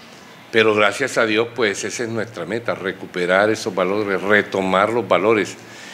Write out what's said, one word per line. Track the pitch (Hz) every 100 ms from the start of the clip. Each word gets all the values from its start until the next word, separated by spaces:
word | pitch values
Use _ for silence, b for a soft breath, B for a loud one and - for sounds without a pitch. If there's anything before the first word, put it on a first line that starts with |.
| B B B B -
pero | 113 110
gracias | 104 104 101 131 -
a | 113
Dios, | 107 117
pues, | - 110 95
esa | 107 -
es | 117
nuestra | 113 98 -
meta, | 82 113 117
recuperar | 87 95 - 92 90 90 92 107
esos | 110 -
valores, | 95 92 101 101 92
retomar | 92 104 98 98 95 92 104
los | 117 110
valores | 92 98 110 92 - B B B